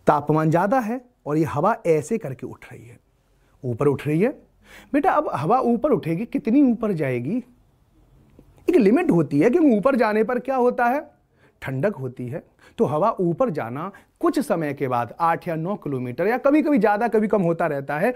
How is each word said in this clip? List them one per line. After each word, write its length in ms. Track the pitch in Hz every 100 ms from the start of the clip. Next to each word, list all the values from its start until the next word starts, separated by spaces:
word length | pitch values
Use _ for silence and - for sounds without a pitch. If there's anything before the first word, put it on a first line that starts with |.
| -
तापमान 440 | 151 143 156 160
ज्यादा 280 | 165 196 262
है 200 | 214 247 - _ -
और 120 | 151
ये 60 |
हवा 320 | 151 120 180 226 175
ऐसे 300 | 156 139 226
करके 300 | 147 131 -
उठ 180 | 110 -
रही 200 | - 117
है, 140 | - _ _ _ _ _ _
ऊपर 240 | 127 113 143
उठ 180 | 139 143
रही 140 | 156
है। 80 | 226 - _ _ _ - -
बेटा, 180 | 285 370
अब 180 | 294 302
हवा 260 | 151 151 247
ऊपर 320 | 240 233 294
उठेगी, 340 | 214 156 165 233
कितनी 360 | 285 226 254
ऊपर 280 | 277 220 214
जाएगी? 500 | 175 139 123 120 247 - _ _ _ _ _ _ _ _ - - _ -
एक 80 | 349
लिमिट 360 | 196 262 359
होती 280 | 170 143 143
है, 100 | 190
क्योंकि 280 | 302 311 214
ऊपर 180 | 240 269
जाने 280 | 226 208
पर 160 | 220 247
क्या 160 | 247 262
होता 300 | 240 247 240
है, 180 | 277 320 _ _ _ _ _
ठंडक 340 | - 135 185 208
होती 320 | 131 123 127
है। 160 | 156 - _ - -
तो 80 | 220
हवा 240 | 151 180
ऊपर 380 | - 175 165 254
जाना 420 | 143 113 127 180 - _ -
कुछ 200 | 339 311
समय 340 | - 185 151
के 140 | 139 135
बाद 260 | 123 117 -
आठ 280 | 165 165 175
या 80 | 160
नौ 200 | 160 208
किलोमीटर 520 | 156 135 123 127 185
या 100 | 247
कभी-कभी 400 | 277 302 294 285
ज्यादा, 300 | 214 208 233
कभी 200 | 220 208
कम 140 | 214
होता 260 | 170 165 170
रहता 300 | 139 135 147
है, 140 | 208